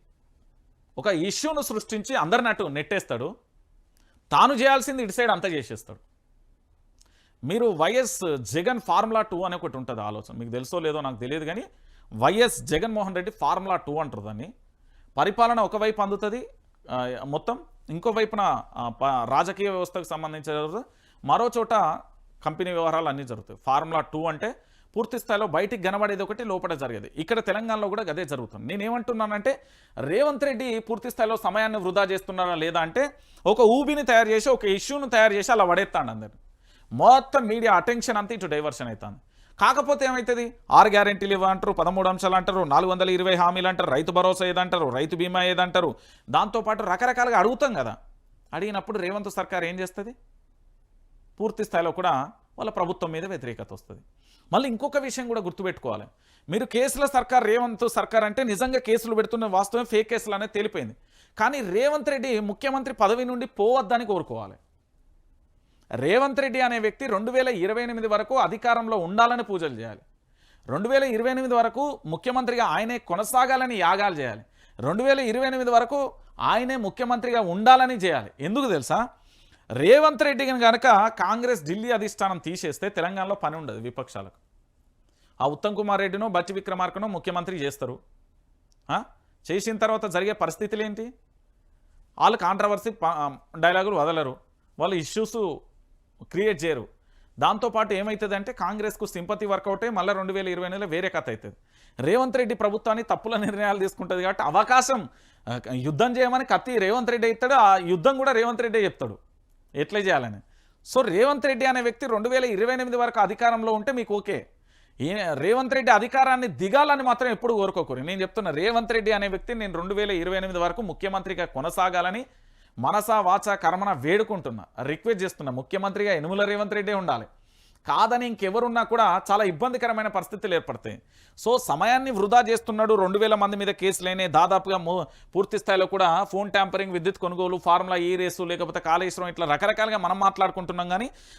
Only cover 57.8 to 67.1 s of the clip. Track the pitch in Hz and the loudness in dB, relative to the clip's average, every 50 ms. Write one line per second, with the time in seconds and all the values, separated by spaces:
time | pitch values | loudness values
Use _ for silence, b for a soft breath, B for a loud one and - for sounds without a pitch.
57.8 | 240 226 - 220 196 - 220 220 214 208 202 262 269 226 202 185 262 254 262 254 | -2 -2 0 -2 -2 2 2 2 2 2 0 0 0 0 0 -2 -2 0 0 -2
58.8 | 254 220 226 226 226 226 220 220 214 208 233 226 226 208 185 190 196 - - 240 | 0 2 0 0 0 0 0 0 0 0 -2 -4 -2 0 0 0 0 0 -2 -4
59.8 | 240 - 226 208 220 - 226 220 - 208 202 190 214 214 - 202 208 214 - 165 | -2 0 0 0 0 0 -2 -4 -4 -4 -4 -4 -4 -4 -4 -4 -4 -4 -4 -6
60.8 | 123 107 113 _ b b b b b b b b 220 254 294 277 220 180 180 220 | -8 -8 -10 _ b b b b b b b b 0 0 0 -2 -4 -2 0 2
61.8 | 262 294 302 302 233 294 277 269 226 262 233 208 208 202 202 - - 269 262 269 | 2 2 0 0 -2 -2 -2 -2 -2 -2 -2 -2 -2 -4 -6 -4 -4 -2 -2 -2
62.8 | 247 262 254 - 214 196 233 247 254 247 247 240 262 - _ - 202 226 254 269 | -4 -4 0 2 2 4 4 2 -2 -4 -4 -6 -8 -6 _ 0 2 4 4 2
63.8 | 247 190 240 233 247 208 196 170 147 - - 117 104 95 - - _ _ _ _ | 2 2 0 -2 0 -2 -4 -4 -4 -6 -10 -10 -12 -14 -16 -20 _ _ _ _
64.8 | _ _ _ _ _ _ _ _ _ _ _ _ _ _ _ _ _ _ _ _ | _ _ _ _ _ _ _ _ _ _ _ _ _ _ _ _ _ _ _ _
65.8 | _ - - - 127 160 208 254 277 277 262 277 269 262 226 262 254 240 233 226 | _ -10 -6 -2 0 2 2 2 2 2 0 -2 -2 -2 0 0 0 0 0 0
66.8 | 214 214 202 - 269 262 | -2 -4 -4 -4 -6 -2